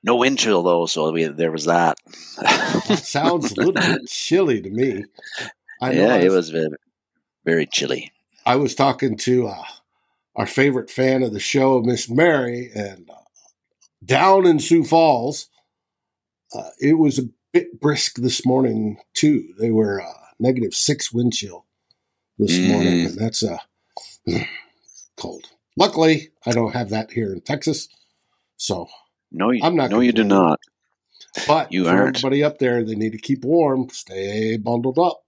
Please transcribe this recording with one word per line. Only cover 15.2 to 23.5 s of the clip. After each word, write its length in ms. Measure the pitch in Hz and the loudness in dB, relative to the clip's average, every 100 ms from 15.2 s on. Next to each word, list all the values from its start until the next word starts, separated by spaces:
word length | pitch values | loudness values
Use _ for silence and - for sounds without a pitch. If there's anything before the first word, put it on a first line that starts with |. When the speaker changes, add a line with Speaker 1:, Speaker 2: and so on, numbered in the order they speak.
| 123 - - _ _ _ _ _ _ _ _ _ _ | -2 -8 -14 _ _ _ _ _ _ _ _ _ _
Speaker 2:
uh, 160 | - - - | -14 -14 -4
it 200 | 139 160 | 0 4
was 180 | 151 143 | 2 2
a 120 | 120 _ _ | -6 _ _
bit 260 | 175 175 - | -2 -2 -2
brisk 380 | 143 147 - - | -2 0 -4 -2
this 280 | 127 - 131 | -2 0 0
morning, 520 | 131 127 110 107 104 _ | 2 0 0 -4 -8 _
too. 400 | - 151 131 - 95 | 0 2 2 -2 -4
They 120 | 117 | 0
were, 300 | 110 104 98 | 2 2 -2
uh, 120 | 87 - - _ | -8 -18 -20 _
negative 360 | 120 127 104 - | 0 0 -4 -2
six 360 | - 147 - | -2 -2 -4
wind 220 | 117 123 | -2 -2
chill 320 | - 101 87 _ _ _ _ _ _ _ - | -2 -10 -16 _ _ _ _ _ _ _ -4
this 200 | 104 87 | 0 2
Speaker 1:
Mm-hmm. 140 | 90 | 2
Speaker 2:
morning, 340 | 85 87 87 85 | 2 2 2 0
and 100 | 90 | -4
that's, 240 | 110 - | -6 -4
uh, 160 | 107 | -6